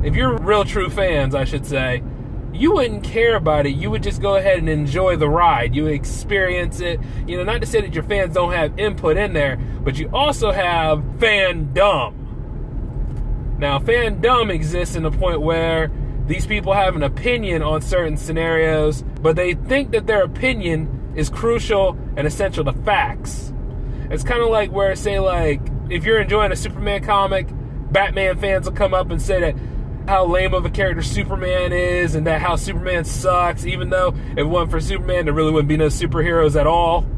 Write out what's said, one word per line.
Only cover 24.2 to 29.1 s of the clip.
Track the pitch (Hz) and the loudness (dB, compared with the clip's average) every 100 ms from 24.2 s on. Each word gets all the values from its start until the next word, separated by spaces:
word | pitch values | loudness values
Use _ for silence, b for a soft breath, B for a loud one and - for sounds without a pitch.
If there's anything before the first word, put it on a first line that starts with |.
kinda | - 240 233 | -2 0 2
like | 220 208 | 2 0
where, | 196 196 190 | 0 0 0
say, | 208 - | -2 0
like, | 190 175 160 139 - - - | 2 2 0 0 -2 -4 -4
if | - | -2
you're | 175 220 | 2 2
enjoying | 202 208 208 | 4 2 2
a | 185 | 0
Superman | - - 202 202 | -4 -4 -2 -2
comic, | 208 202 196 190 175 - B B - | 0 2 2 0 -2 -6 B B 0
Batman | 190 196 202 190 180 | 2 2 2 0 0
fans | 202 190 - | 0 0 0
will | 151 | 0
come | 202 | 2
up | 185 | 2
and | 180 | 0